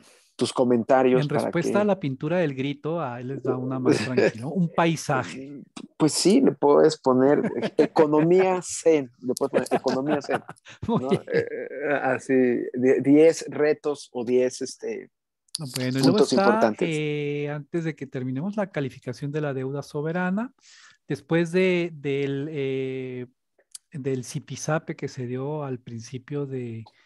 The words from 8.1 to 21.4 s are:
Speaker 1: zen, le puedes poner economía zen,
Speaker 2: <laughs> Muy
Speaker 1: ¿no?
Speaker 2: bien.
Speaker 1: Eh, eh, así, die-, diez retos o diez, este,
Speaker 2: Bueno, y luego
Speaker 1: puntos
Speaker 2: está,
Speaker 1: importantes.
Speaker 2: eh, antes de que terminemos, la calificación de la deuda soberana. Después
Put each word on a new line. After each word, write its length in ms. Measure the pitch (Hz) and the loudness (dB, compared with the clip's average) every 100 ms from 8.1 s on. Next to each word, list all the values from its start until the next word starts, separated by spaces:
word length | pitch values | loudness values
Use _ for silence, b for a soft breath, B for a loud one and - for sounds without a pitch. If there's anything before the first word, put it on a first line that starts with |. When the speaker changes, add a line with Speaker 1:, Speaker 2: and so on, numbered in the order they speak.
| 151 165 185 190 185 | 4 4 4 4 0
Speaker 1:
zen, 480 | - - 165 156 127 _ | -6 -2 2 2 0 _
le 140 | 127 | -6
puedes 160 | 120 139 | -4 -2
poner 160 | 135 - | -2 0
economía 500 | - 131 131 143 147 | -2 0 -2 0 -2
zen, 220 | - 135 - - - | -2 -6 -8 -20 -20
Speaker 2:
<laughs> 220 | - - | -10 -2
Muy 120 | 226 | -2
Speaker 1:
¿no? 100 | 254 | 0
Speaker 2:
bien. 120 | 196 - | -2 -2
Speaker 1:
Eh, 140 | 135 - | -2 -2
eh, 440 | - - 135 147 139 | -6 -10 -6 -4 -2
así, 320 | 131 120 - | -2 -2 2
die-, 640 | 131 123 113 - 127 127 123 | 2 4 2 -2 0 2 4
diez 420 | 131 147 165 156 - | 6 8 8 4 -2
retos 600 | 139 151 147 151 139 - | -2 0 0 -2 -6 -8
o 120 | 123 | -6
diez, 380 | 117 123 127 - | 0 2 2 -2
este, 480 | 127 - 113 104 95 _ _ _ _ - | -10 -10 -10 -10 -12 _ _ _ _ -12
Speaker 2:
Bueno, 400 | 135 123 127 131 | -8 -6 -4 0
y 20 | |
luego 160 | 135 123 | 2 2
Speaker 1:
puntos 0 | |
Speaker 2:
está, 540 | 139 131 196 220 226 | 2 4 4 4 2
Speaker 1:
importantes. 60 | 214 | 0
Speaker 2:
eh, 720 | 170 151 151 147 147 147 147 | -2 -2 -2 -4 -4 -4 -4
antes 340 | 147 139 170 | -8 -6 -6
de 100 | 160 - | -6 -6
que 100 | 135 | -8
terminemos, 500 | 135 131 131 196 208 | -6 -6 -4 -4 -4
la 140 | 196 | -4
calificación 600 | 156 135 - - - 143 | -4 -6 -8 -12 -10 -6
de 80 | 151 | -4
la 140 | 147 | -4
deuda 280 | 131 131 139 | -4 -6 -8
soberana. 720 | - 147 156 180 180 196 254 _ b b b b - | -8 -8 -6 -4 -2 -2 -6 _ b b b b -8
Después 420 | 143 - 165 | -8 -2 0